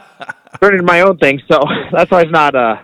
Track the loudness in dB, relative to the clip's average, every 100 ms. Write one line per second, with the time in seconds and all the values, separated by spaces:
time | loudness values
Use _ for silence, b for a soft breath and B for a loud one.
0 | _ _ -20 -20 _ -2 0 2 0 2
1 | 2 2 -2 -2 0 0 0 -4 -4 -2
2 | 0 2 2 0 0 0 -2 -4